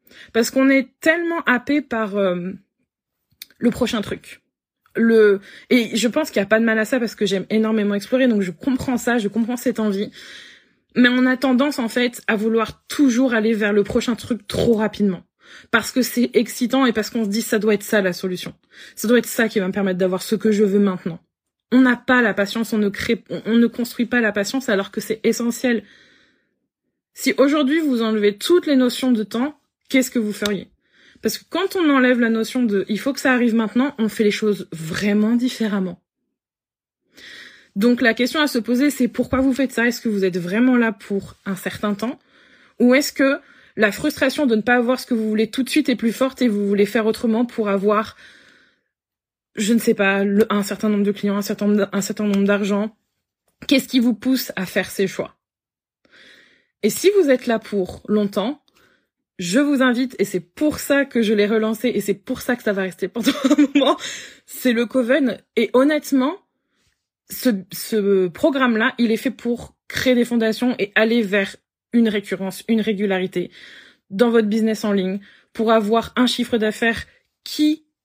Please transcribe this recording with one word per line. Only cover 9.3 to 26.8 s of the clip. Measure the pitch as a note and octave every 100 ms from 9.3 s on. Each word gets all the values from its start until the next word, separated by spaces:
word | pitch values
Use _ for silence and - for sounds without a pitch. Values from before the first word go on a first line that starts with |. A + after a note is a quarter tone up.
| A3+ A3+ B3
cette | C4 A3+
envie. | G#3+ G3 G#3 - - - - - _ _ _ -
Mais | B3
on | B3 B3+
a | C4
tendance, | C4+ B3 D4 C#4
en | A3+
fait, | B3 A#3+ A#3+ -
à |
vouloir | G#3+ A3 A3+ A3 - -
toujours | - C#4 A3+ C4+
aller | A3+ G#3+
vers | A3 G#3
le | G#3
prochain | G3+ A#3+ A#3+ A3
truc | - A3+ -
trop | - A#3+
rapidement. | G#3+ G#3+ - G3+ F3 - _ - - -
Parce | A3+ G#3
que | -
c'est | A#3 - A#3
excitant | - A3+ - A#3+ C4 C4
et |
parce | G#3+ G#3
qu'on | A#3+
se | G#3+
dit, | G#3
ça | A3 A#3
doit | G#3+
être | G#3
ça | - G#3+
la | F#3+
solution. | F3 F#3+ F3+ - - _ - - -
Ça | G#3+
doit | A#3+
être | A#3
ça | - A3
qui | G#3+
va | F#3
me |
permettre | G3 G3 F#3
d'avoir | F#3+ F#3
ce | -
que | G#3 A3
je | G3+
veux | G#3 G3+
maintenant. | G3+ F#3 F#3 E3 _ _ _ _ _
On | B3+
n'a | B3+ A#3+
pas | - B3+
la | A#3
patience, | F#3+ G3 A3+ A3+
on | A3
ne | G3+
crée, | G3+ - A#3 -
on, | E3+
on | - A#3
ne | A#3
construit | A#3 A#3+ - A#3
pas | B3
la | A3
patience | G3+ G3+ C4+ B3+
alors | G3 F#3+
que | -
c'est | - -
essentiel. | A3+ A3+ A#3 A#3 B3+ A#3 - - _ _ _ _ _ _ _ _